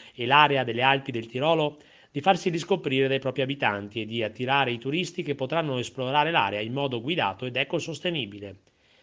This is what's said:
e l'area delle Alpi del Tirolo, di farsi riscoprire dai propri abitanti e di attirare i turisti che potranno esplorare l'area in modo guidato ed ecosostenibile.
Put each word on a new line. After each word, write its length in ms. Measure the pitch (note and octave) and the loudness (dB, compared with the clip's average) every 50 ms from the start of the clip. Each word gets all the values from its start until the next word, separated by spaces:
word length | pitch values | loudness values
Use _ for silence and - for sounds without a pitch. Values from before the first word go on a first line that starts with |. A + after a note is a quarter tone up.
| - - - | -20 -16 -10
e 100 | - A#2+ | -4 2
l'area 380 | A#2+ C3+ D3 D3+ C#3+ C#3 C3+ B2+ | 6 8 8 8 8 6 2 0
delle 200 | A#2+ A2 A#2 B2 | 0 0 2 4
Alpi 280 | C3+ C#3 C#3 C3+ - | 4 2 2 0 -4
del 140 | A#2+ A2+ A2 | -6 -6 -6
Tirolo, 540 | A2+ - B2 C#3+ D#3+ E3 D#3+ D3+ D3 D3 - - _ - - - _ | -6 -6 -2 0 2 2 2 2 -2 -4 -8 -20 _ -20 -20 -18 _
di 120 | - C#3+ | -8 -2
farsi 280 | - F#3+ G3 - - F#3+ | 2 4 4 4 2 -2
riscoprire 600 | E3 E3+ C#3+ - G3 F3 - D3 C3 C3+ C3+ C3 | -2 -2 -2 -2 -2 -2 0 0 0 2 2 2
dai 100 | C3+ C3+ | 0 0
propri 220 | C3 C3 B2+ C#3+ | -2 -4 -2 -2
abitanti 600 | C3 C3 C#3+ C#3 C3 A2 G2+ G2+ G2+ G2+ G2+ A2+ | -2 -2 -2 0 0 0 0 0 -4 -6 -6 -6
e 40 | A2 | -6
di 180 | A2 A2+ A#2 G#2+ | -4 -4 -4 -4
attirare 480 | G#2+ A2 - B2 B2 C3+ C#3+ C3+ B2 | -4 -4 -4 -2 0 2 2 2 2
i 60 | A#2+ A#2 | 0 -4
turisti 440 | A#2+ C3+ D3 F3+ F3 - - - | -4 -4 -4 -4 -4 -4 -6 -8
che 140 | D3+ C#3+ C#3 | -6 -6 -4
potranno 440 | - C3 B2 D#3 E3 D#3+ D3 C3 B2 | -4 -4 -4 -2 -2 -2 -2 -2 -4
esplorare 520 | A#2 - - C3+ B2+ B2+ C#3 D3 D3+ D#3+ | -4 -6 -6 -6 -4 0 2 2 2 4
l'area 300 | E3+ D#3 - G2 G2+ G#2 | 4 2 2 2 0 -2
in 100 | A2 A2 | -4 -4
modo 300 | B2+ C#3 C#3+ C3+ B2 A#2 | -2 -2 -2 -2 -2 -4
guidato 440 | A#2 C#3+ F3+ D#3+ A2+ G2 F#2+ - B2+ | -4 -4 -2 0 0 -2 -2 -4 -6
ed 120 | B2+ A#2+ B2+ | -6 -4 -4
ecosostenibile. 1040 | C#3+ - - D3+ - E3 D#3 - - F3+ E3+ D3+ A#2 G2+ G2+ G2+ G2+ G2 F#2+ - _ _ _ _ _ _ _ _ | -4 -2 -2 -4 -4 -4 -8 -6 -4 -4 -4 -4 -6 -6 -10 -12 -12 -14 -14 -16 _ _ _ _ _ _ _ _